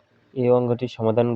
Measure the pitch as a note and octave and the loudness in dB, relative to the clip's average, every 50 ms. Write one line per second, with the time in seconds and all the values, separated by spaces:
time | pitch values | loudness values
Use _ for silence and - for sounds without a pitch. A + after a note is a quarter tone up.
0 | _ _ _ _ _ _ - C3+ B2 B2 B2 B2 B2 A#2+ A#2+ A#2 B2+ A#2+ - - | _ _ _ _ _ _ -6 -2 0 2 2 2 2 0 -2 -4 -4 -8 -8 -4
1 | A2+ A2+ A2 A#2+ A#2+ A#2+ A#2 | -2 0 2 2 0 0 2